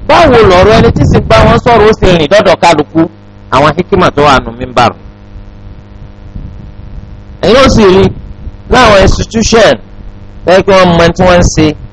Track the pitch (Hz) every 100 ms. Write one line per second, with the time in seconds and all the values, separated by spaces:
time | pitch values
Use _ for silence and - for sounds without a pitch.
0 | - 330 320 240 208 180 202 226 226 -
1 | - - - 220 220 233 247 233 214 214
2 | 170 175 147 156 196 156 170 151 147 160
3 | 170 - - - - 127 151 147 180 185
4 | 165 143 147 131 120 117 127 123 117 87
5 | - - - - - - 101 - - -
6 | - 101 - - - - - - - -
7 | - - - - 170 240 - - 196 190
8 | 190 - - - - - - 240 233 202
9 | 190 - - 220 220 226 185 117 - -
10 | - - - - 165 185 196 190 185 170
11 | 170 170 180 175 175 - 156 151 -